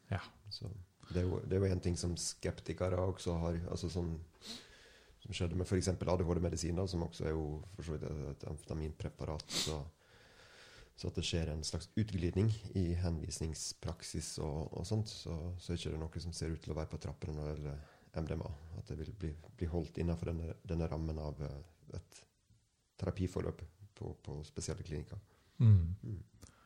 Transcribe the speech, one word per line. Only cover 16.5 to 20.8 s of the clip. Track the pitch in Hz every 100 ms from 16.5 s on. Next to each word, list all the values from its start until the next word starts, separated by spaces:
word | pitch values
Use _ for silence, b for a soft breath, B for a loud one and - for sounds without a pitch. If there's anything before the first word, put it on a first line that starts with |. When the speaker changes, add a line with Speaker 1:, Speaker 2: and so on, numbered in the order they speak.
Speaker 2:
ut | 78
til | - 78
å |
være | 80
på | -
trappene | - - 80
når | 76 76
det | 76
gjelder | 73 71 73 B B -
M | 80
D | 82
M | -
A, | - - 87
at | -
det | 78
vil | 78 -
bli, | 82 78 - -
bli | 82
holdt | 87 78 -
innenfor | 85 85 -
denne, | 82 80 - -
denne | 82